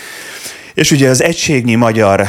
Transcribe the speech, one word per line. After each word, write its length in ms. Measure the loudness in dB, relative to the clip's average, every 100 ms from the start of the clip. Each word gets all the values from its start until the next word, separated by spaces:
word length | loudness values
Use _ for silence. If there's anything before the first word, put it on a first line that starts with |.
| -18 -18 -16 -16 -16 -18 -10
És 160 | -4 0
ugye 180 | 4 4
az 140 | 2
egységnyi 520 | 0 -2 -2 0 0
magyar 520 | 2 2 2 2 2